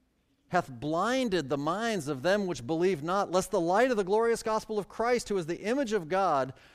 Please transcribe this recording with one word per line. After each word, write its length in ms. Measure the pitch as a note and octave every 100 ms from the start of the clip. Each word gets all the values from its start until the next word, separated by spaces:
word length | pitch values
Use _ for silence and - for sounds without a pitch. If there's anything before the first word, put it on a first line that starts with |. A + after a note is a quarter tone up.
| _ _ _ _ _
hath 220 | F3+ -
blinded 800 | A#2+ D3 D#3+ G#3 C4 B3 F#3 C#3
the 80 | C#3+
minds 520 | D3 F#3 A#3 G#3 C#3
of 140 | C#3
them 240 | D#3 G3+ F#3+
which 200 | C3 A#2+
believe 360 | D#3+ F3+ E3+
not, 280 | D#3 F#3+ F#3+
lest 220 | F3+ F#3
the 80 | G#3
light 300 | E3+ F#3+ C4
of 60 | A3+
the 80 |
glorious 380 | F3+ G#3 A#3 A3+
gospel 360 | - A3 - G#3+
of 100 | F#3
Christ, 420 | - A3+ A#3+ -
who 80 | G3+
is 80 | D#3+
the 160 | F3
image 300 | G3 C4 B3+
of 140 | G#3 D#3
God, 440 | F#3 F#3+ C#3+ C3 - -